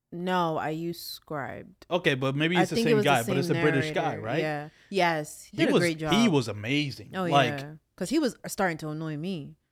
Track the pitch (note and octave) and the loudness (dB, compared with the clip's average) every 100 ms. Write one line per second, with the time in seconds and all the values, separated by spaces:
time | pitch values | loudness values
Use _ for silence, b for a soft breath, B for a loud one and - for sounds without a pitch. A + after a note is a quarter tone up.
0 | _ E3+ F3+ F#3 E3+ D#3 B2+ D#3+ E3+ E3+ | _ -8 -2 0 0 0 -2 -4 -6 -8
1 | - - - D3+ B2 F#2+ - - - F3 | -12 -14 -10 -8 -8 -10 -14 -20 -4 0
2 | E3+ C3 C3+ C#3 D#3+ F3+ F3 D#3+ A#3 G#3+ | 2 2 0 0 2 2 2 2 4 4
3 | G3+ C3+ A2+ - E3+ E3 D#3 C#3+ D#3 E3 | 4 2 2 0 0 2 2 2 0 -2
4 | D#3+ G#2 G#2+ C#3+ D#3 D3 D3+ b b G3 | -2 -4 -4 -2 -2 -4 -10 b b 0
5 | F3 D#3+ D3 - - G#3 E4 B3+ F3 D#3 | 2 0 -4 -14 -12 0 2 4 4 0
6 | D#3 F#3+ A#3 D3 A2 G#2 A2 C#3+ D3 - | 2 4 6 4 0 -6 -2 0 -2 -6
7 | G#2 F#3 F3 C#3+ B2+ C#3+ C#3+ D#3 _ - | -10 -4 2 4 4 0 -10 -16 _ -10
8 | F3+ D4+ C4+ - F3 - F#3+ D#3+ D#3 D3+ | -2 0 0 -2 -10 -2 -2 -2 -6 -6
9 | D#3+ D3 E3+ F3+ C#3+ D#3+ _ | -6 -6 -6 -8 -10 -18 _